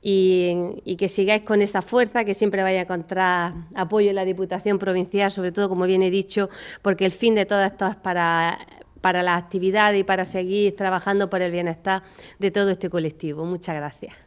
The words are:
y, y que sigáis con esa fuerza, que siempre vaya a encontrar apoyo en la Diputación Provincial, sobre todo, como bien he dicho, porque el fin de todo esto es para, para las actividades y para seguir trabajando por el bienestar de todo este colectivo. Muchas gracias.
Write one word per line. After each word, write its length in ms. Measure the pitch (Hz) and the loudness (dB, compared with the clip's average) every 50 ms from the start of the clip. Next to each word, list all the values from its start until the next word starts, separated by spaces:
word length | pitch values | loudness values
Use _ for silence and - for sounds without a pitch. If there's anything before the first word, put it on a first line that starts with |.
| - | 0
y, 520 | 214 196 190 185 185 185 180 180 180 175 175 175 180 214 254 - | 2 2 4 4 4 4 4 2 2 0 -2 -4 -6 -8 -10 -8
y 120 | - 185 | -8 -4
que 120 | 170 202 185 | -4 -4 -2
sigáis 340 | - - 196 196 214 214 208 | 0 0 2 2 2 0 0
con 200 | - 214 208 208 | 0 2 2 2
esa 200 | 202 - 190 180 | 2 0 -4 -4
fuerza, 420 | - 233 247 247 220 233 240 226 | 0 2 2 2 2 0 -2 -2
que 100 | 202 190 | -2 -2
siempre 280 | - 214 208 190 190 190 | 0 0 0 2 2 2
vaya 180 | 190 190 185 | 2 2 0
a 20 | 180 | -2
encontrar 720 | 180 185 175 165 170 190 185 185 185 180 175 170 175 170 170 165 - - | -2 -6 -6 -6 -6 -2 0 2 2 2 2 0 -2 -6 -10 -14 -12 -6
apoyo 360 | 196 185 170 208 214 208 202 | -4 -4 0 2 2 2 2
en 60 | 196 | 2
la 80 | 196 190 | 0 -2
Diputación 540 | 185 185 185 190 180 180 190 - 208 202 190 | -2 -2 -4 -4 -4 -4 -4 0 0 0 0
Provincial, 520 | 196 196 180 185 180 185 - 202 202 196 | 0 0 0 0 -2 -2 0 0 0 0
sobre 220 | 196 196 185 180 175 | 0 -2 -4 -4 -2
todo, 160 | 202 202 190 | -2 -2 0
como 160 | 185 180 180 | 0 0 2
bien 160 | 185 190 185 190 | 2 2 2 2
he 80 | 185 | 2
dicho, 380 | 180 196 185 190 - 208 202 190 - - - - - - _ | 2 0 -2 -2 -2 -2 -2 -4 -6 -14 -18 -18 -18 -4 _
porque 220 | 202 190 - 190 | -2 0 2 0
el 60 | 185 175 | 0 0
fin 220 | - - 233 220 | 2 2 2 4
de 120 | 214 196 | 2 2
todo 160 | 190 208 202 196 | 2 2 2 2
esto 240 | 196 196 - 196 | 0 0 -2 -4
es 100 | 190 214 | -4 -4
para, 640 | - - 190 180 175 170 165 165 165 165 170 175 - - - - - - _ _ - | -4 -6 -4 -2 0 2 2 2 2 2 0 -2 -4 -10 -20 -20 -20 -20 _ _ -2
para 220 | - 185 180 180 180 | 0 0 2 2 2
las 200 | 180 175 175 175 | 2 0 0 -2
actividades 580 | 175 - 190 175 190 190 214 208 208 208 196 | -4 -6 -2 0 2 4 4 4 4 4 2
y 40 | 190 | 2
para 200 | 196 190 185 185 | 0 0 0 -2
seguir 520 | - - 190 185 180 196 208 208 202 196 | -4 -4 -6 -4 -2 0 2 2 0 0
trabajando 520 | 202 202 190 185 180 - 202 196 202 202 185 | 0 -2 -2 -2 -2 -2 0 0 0 0 0
por 140 | 196 185 180 | 0 -2 -2
el 80 | 175 | 0
bienestar 520 | 170 175 175 170 165 165 - 190 190 190 185 - - - - - - _ | -2 -2 -2 -2 -4 -4 -2 -2 -2 -2 -4 -12 -20 -20 -20 -20 -10 _
de 120 | 202 196 | -4 -2
todo 200 | - 208 202 196 | 0 2 2 2
este 180 | 185 185 - 180 | 0 -2 -4 -4
colectivo. 560 | 180 175 160 156 151 - - 156 143 151 160 | -2 -2 -4 -4 -6 -6 -8 -8 -6 -6 -6
Muchas 320 | 170 180 170 175 - 160 | -6 -6 -6 -6 -6 -6
gracias. 380 | 151 147 147 - _ - - - - - | -6 -6 -8 -10 _ -20 -20 -20 -20 -20